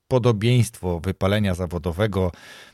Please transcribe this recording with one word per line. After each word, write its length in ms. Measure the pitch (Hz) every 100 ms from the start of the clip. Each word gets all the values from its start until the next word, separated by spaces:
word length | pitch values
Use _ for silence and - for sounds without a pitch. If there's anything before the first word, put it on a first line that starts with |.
| -
podobieństwo 920 | 127 120 107 113 123 113 - 90 85
wypalenia 540 | 92 92 95 104 101
zawodowego, 760 | 90 87 87 87 85 107 95 92 - - - -